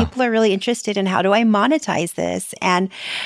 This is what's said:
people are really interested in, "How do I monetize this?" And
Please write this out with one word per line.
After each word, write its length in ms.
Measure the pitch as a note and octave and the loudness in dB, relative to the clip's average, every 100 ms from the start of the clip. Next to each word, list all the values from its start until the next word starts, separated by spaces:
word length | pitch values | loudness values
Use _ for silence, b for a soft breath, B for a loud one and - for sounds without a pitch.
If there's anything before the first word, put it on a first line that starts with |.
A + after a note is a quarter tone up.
people 180 | - B3+ | 2 0
are 80 | B3 | 0
really 220 | A3+ A3 | 2 2
interested 420 | G3 A#3 A#3+ - G3+ | 2 -2 -4 -2 -2
in, 80 | F#3+ | 0
"How 140 | F#3+ | 2
do 100 | F#3 | 2
I 80 | G#3 | 4
monetize 720 | A3+ G#3 A#3 D#4 - E3 E3+ | 4 4 2 0 0 -4 -4
this?" 400 | - E2+ F#3 - - | -4 -4 -4 -6 -6
And 260 | F#3 F3+ F#3 B B B | 0 0 0 B B B